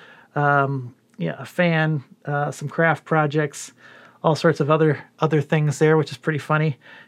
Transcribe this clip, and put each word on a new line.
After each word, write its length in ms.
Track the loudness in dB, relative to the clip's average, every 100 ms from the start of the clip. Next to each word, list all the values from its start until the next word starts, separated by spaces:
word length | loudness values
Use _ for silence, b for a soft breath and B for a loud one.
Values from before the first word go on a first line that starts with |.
| B B B -2
um, 580 | 2 2 0 -2 -8 -16 _ -8
yeah, 180 | -8 -8
a 60 | -8
fan, 580 | -2 0 2 0 -2 -6 _ -6
uh, 260 | -4 -4
some 180 | -6 -6
craft 340 | 0 0 0
projects, 720 | 0 0 0 0 -4 -6 -18 -20 B B B B
all 140 | 0 2
sorts 240 | 2 2
of 100 | 2
other, 340 | 2 2 0 -6 -4
other 220 | 0 0
things 380 | 0 0 0 2
there, 180 | 4 4
which 140 | 0
is 60 | -6
pretty 200 | -6 -6
funny. 400 | -2 0 0 -4 B B